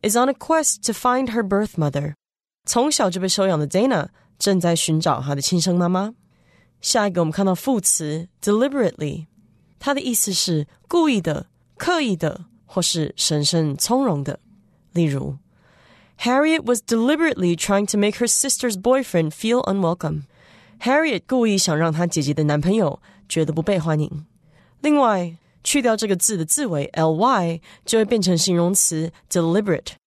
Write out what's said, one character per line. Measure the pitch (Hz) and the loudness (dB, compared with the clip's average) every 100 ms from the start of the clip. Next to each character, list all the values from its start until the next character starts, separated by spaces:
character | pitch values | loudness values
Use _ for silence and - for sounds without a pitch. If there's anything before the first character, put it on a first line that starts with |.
is | 220 220 | 0 2
on | 254 | 2
a | |
quest | 269 - 320 302 - - | 0 0 0 2 -2 -4
to | |
find | 208 254 247 262 | -2 0 0 0
her | 226 202 | -2 0
birth | 196 214 - | 0 0 -2
mother. | 151 143 147 143 _ _ _ _ - | -2 -2 -6 -10 _ _ _ _ -4
从 | 240 262 | 0 2
小 | 302 214 | 2 0
就 | 180 | 0
被 | 185 | -2
收 | 190 190 | 0 2
养 | 165 | 2
的 | 147 | 0
Dana | 185 254 220 143 _ _ _ | 2 2 2 -2 _ _ _
正 | - 190 | 0 2
在 | 175 170 | 2 0
寻 | - 156 | 2 0
找 | 160 123 | 2 -2
她 | 131 | -2
的 | 143 | -4
亲 | 139 180 | 0 0
生 | 170 175 | 2 2
妈 | 175 | 2
妈。 | 185 208 233 _ _ _ _ _ _ | 0 -2 -8 _ _ _ _ _ _
下 | - 240 208 | -2 0 0
一 | |
个 | 175 | 0
我 | |
们 | 165 | 0
看 | 160 196 | 2 0
到 | |
副 | 180 - 247 | 0 0 0
词 | 180 - 156 156 170 _ | 2 -2 -2 -6 -8 _
deliberately， | - 208 269 277 208 - 151 143 156 _ _ _ _ _ | 0 2 2 2 -2 -2 -8 -8 -12 _ _ _ _ _
它 | - | -4
的 | 277 | -2
意 | 254 | -2
思 | 233 - | -2 -2
是 | 180 - 160 147 _ _ | -2 0 -2 -2 _ _
故 | 349 311 | 0 2
意 | 233 | 2
的、 | 165 147 - _ _ _ | 0 -6 -8 _ _ _
刻 | - 349 | -2 0
意 | 269 | 0
的， | 180 160 - 175 _ _ | -2 -4 -6 -16 _ _
或 | - | -4
是 | 175 165 151 - | -2 -2 -4 -4
神 | - 151 | -2 0
圣 | 147 165 156 139 | 0 0 0 -2
从 | - 247 | 0 0
容 | 269 151 | 2 -2
的。 | 139 - _ _ _ _ _ | -4 -8 _ _ _ _ _
例 | 170 | -2
如， | 165 139 135 139 _ _ _ _ _ - _ _ | 0 0 -6 -10 _ _ _ _ _ -20 _ _
Harriet | 233 254 302 320 | 0 2 2 0
was | 214 240 | 0 -2
deliberately | - 226 233 302 320 247 180 170 | 0 0 2 2 2 0 0 0
trying | - 202 202 | 0 0 0
to | 208 | 0
make | 208 214 | 0 0
her | 240 | -2
sister's | - 285 - 247 196 | 0 -2 -2 -2 -2
boyfriend | 208 262 262 175 160 | 2 2 2 0 -2
feel | - 220 240 | -2 0 0
unwelcome. | - 196 175 175 156 156 139 _ - - - - | 0 0 0 -2 -4 -8 -10 _ -20 -20 -20 -8
Harriet | 233 277 320 208 - | 0 2 2 -2 -2
故 | 262 226 | 0 2
意 | 196 | 2
想 | 185 | 0
让 | 151 165 | 0 0
她 | 156 175 | 0 -2
姐 | 165 | -2
姐 | 139 | -2
的 | 147 | 0
男 | 151 147 | 0 2
朋 | 156 | 2
友 | 214 175 - _ - _ | 2 0 -2 _ -20 _
觉 | - 156 | -2 -2
得 | |
不 | 160 | -2
被 | 160 196 | 0 -2
欢 | 160 156 | 0 -2
迎。 | 151 147 156 _ _ _ _ _ | -2 -6 -16 _ _ _ _ _
另 | 294 294 | 0 4
外， | 254 202 175 165 _ _ | 4 2 -2 -10 _ _
去 | - 294 | -2 0
掉 | 240 220 | 2 0
这 | 214 | 0
个 | |
字 | 185 - 208 | 0 0 -2
的 | |
字 | 160 - 277 | -2 -2 -2
尾 | 156 143 | -2 -4
L | - 160 | 0 0
Y， | 156 233 247 170 165 - - - | 4 2 2 0 -4 -10 -20 -2
就 | 226 | 0
会 | |
变 | 214 233 | 2 2
成 | 180 175 | 2 2
形 | 160 | 2
容 | 175 175 | 2 2
词 | 196 - 160 165 - _ | 2 0 -2 -6 -10 _
deliberate | 185 165 180 208 160 - - | -2 2 0 0 -2 -4 -18